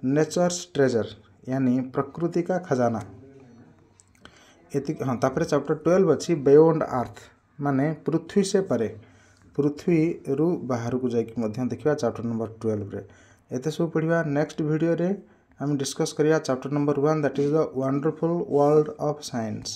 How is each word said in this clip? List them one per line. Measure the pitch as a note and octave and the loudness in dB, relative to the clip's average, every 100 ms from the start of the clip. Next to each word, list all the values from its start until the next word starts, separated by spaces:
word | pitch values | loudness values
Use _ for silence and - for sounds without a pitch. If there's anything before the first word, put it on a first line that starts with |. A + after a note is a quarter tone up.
nature's | B2+ D3 D3+ - F3 F3 - | 0 0 0 2 0 -2 -6
treasure, | - C3 A#2 G2+ - _ _ - | 2 4 4 -2 -8 _ _ -6
यानी | C3 C3 B2 | 0 2 2
प्रकृति | B2+ C#3+ C#3 - E3+ E3+ | 0 -2 -4 -2 -2 -2
का | F3 F3+ | -2 -4
खजाना। | F3 B2+ A#2+ A2+ - - - - - - - _ _ _ _ _ - - - _ _ C#3+ | 0 0 2 0 -8 -18 -20 -20 -20 -20 -20 _ _ _ _ _ -20 -20 -20 _ _ -6
एति-, | C#3 D3 | -4 -6
हाँ, | C3+ A#2+ | -4 0
तापर | C3 C3+ | 0 0
chapter | D#3+ D3 C#3+ | 0 0 0
twelve | D3+ D#3+ F3+ F#3 | -2 2 4 4
अच्छी | C#3 - | 2 0
beyond | E3 C3+ C#3+ E3 D#3 | 0 8 8 8 4
अर्थ, | - B2+ A2 - - _ _ - | 0 -2 -4 -8 -20 _ _ -6
माने | C#3+ C3+ D3 | -2 2 0
पृथ्वी | D3+ - D#3+ - G3+ | -2 -2 -2 0 0
से | G3 G3+ | 2 0
परे, | F#3+ A#2+ G#2+ - - - _ _ - - | 0 -2 -2 -6 -20 -20 _ _ -12 -2
पृथ्वी | C#3+ D3 - E3 E3 E3+ - | -2 0 2 4 2 -2 -4
रु | C#3 D#3+ E3+ | 0 0 0
बाहर | A#2+ A#2+ A#2 B2 | -2 -4 -2 -2
को | B2+ | 0
जाइए | A#2 A2 - | 0 -2 -4
देखा | A2 A2 B2+ B2 D3+ | -4 -4 -6 -2 -2
चैप्टर | D3 A#2 A2 | 0 -2 -2
number | A#2 A2+ A2+ | -6 -4 -6
twelve | G#2+ A2 G#2+ G2+ | -4 -4 -2 -6
रे। | G2+ F#2+ - _ _ _ B2+ | -10 -14 -20 _ _ _ -6
एते | D#3 | -6
सब | D#3 D#3 | -4 -2
पढ़िबा। | D#3+ D#3 E3 | 0 0 0
next | D#3 C#3+ D3+ - | 0 -2 -2 -2
video | D3+ D#3 E3 | -2 0 0
रे | E3 F3 G3 - _ _ _ | 0 0 -2 -8 _ _ _
हम | C#3 C#3+ | -4 -2
discuss | C3+ - D#3 | -4 -4 -4
करिया | - D3+ D#3 | 0 2 2
chapter | D#3 C3 C3 | 0 -4 -2
number | C#3+ C#3+ C#3+ | -2 0 2
one, | C#3+ D#3 | 2 2
that | C#3+ C#3 | 0 0
is | C#3+ | 0
the | D#3 D3+ C3 | 2 0 -2
wonderful | C3+ C#3 D#3 D3+ E3 E3+ - | -2 0 -2 -2 -2 -2 0
world | C#3+ C#3+ D3+ D3+ - | 2 6 4 2 -2
of | D3 D3 - | -4 -4 -6
science। | B2 A2 G#2+ - | -6 -6 -8 -10